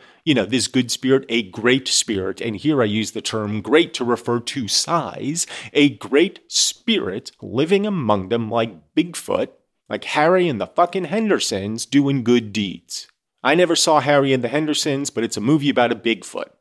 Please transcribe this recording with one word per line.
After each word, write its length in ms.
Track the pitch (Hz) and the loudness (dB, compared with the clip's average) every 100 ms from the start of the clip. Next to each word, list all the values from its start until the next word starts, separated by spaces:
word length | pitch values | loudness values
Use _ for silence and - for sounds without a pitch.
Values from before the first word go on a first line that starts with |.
| - _ | -18 _
you 100 | 160 | 0
know, 120 | 123 98 | 2 2
this 220 | 123 101 | -2 0
good 220 | 127 120 | 0 -2
spirit, 360 | - 127 131 - | -2 2 2 2
a 160 | 117 | -4
great 440 | 95 107 117 131 135 | -4 -2 2 2 2
spirit, 520 | - - 98 95 - | -2 0 -2 -4 -4
and 140 | 113 104 | -6 -2
here 260 | 147 143 | 0 2
I 40 | 107 | 2
use 260 | 110 101 | 0 -2
the 100 | 107 | -6
term 400 | - 110 104 107 | -6 -6 -4 -6
great 320 | 107 151 165 - | 2 2 2 -2
to 100 | 117 | -2
refer 340 | 117 - 120 | -2 -2 -4
to 280 | 120 139 104 | -4 -6 -4
size, 800 | - - 165 113 - 139 170 - - - | -4 -2 -4 -4 -6 -6 -6 -8 -10 -2
a 160 | 147 143 | 4 4
great 500 | 110 101 135 160 - _ | 2 0 2 2 -2 _
spirit 840 | - - - - 202 104 98 - - | -2 -2 -2 -2 -2 -2 -6 -12 -16
living 440 | 101 113 160 196 208 | -6 -2 2 2 2
among 440 | 185 110 101 92 | -2 0 0 0
them 200 | 117 110 | -2 0
like 460 | 117 113 87 _ 156 | -2 -2 -6 _ -2
Bigfoot, 540 | 175 - - 92 - _ _ _ - | -2 -6 -4 -2 -2 _ _ _ -8
like 160 | 107 - | -8 -2
Harry 420 | 151 160 185 175 | 2 4 4 2
and 120 | 110 | -2
the 80 | 90 | -2
fucking 380 | - 175 190 160 | 0 0 0 -4
Hendersons 800 | 214 220 127 - 101 101 113 - | -2 0 0 0 -4 -4 -8 0
doing 380 | 143 139 139 | 2 2 0
good 280 | 113 123 107 | 2 2 2
deeds. 560 | 107 98 - _ - - _ _ _ | -4 -4 -6 _ -14 -14 _ _ _
I 100 | 127 | 0
never 220 | 165 175 160 | 4 4 2
saw 240 | 170 151 | 2 2
Harry 340 | 131 143 139 | 4 4 4
and 100 | 127 | 2
the 40 | 117 | 0
Hendersons, 640 | 147 151 147 156 139 139 | -2 -2 -2 -2 -2 -4
but 120 | 110 | -4
it's 140 | 113 - | -4 -2
a 40 | |
movie 280 | 113 151 143 | 2 2 2
about 220 | 123 120 | 2 2
a 40 | 113 | 2
Bigfoot, 540 | 117 101 - - - _ | 0 -2 -4 -12 -12 _